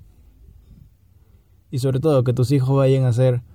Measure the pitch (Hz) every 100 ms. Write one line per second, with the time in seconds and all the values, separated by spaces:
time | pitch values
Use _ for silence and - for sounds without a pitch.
0 | - _ - _ - - _ - - _
1 | _ _ _ _ _ _ _ 135 135 131
2 | 160 139 123 123 120 143 131 139 135 135
3 | 127 113 127 123 -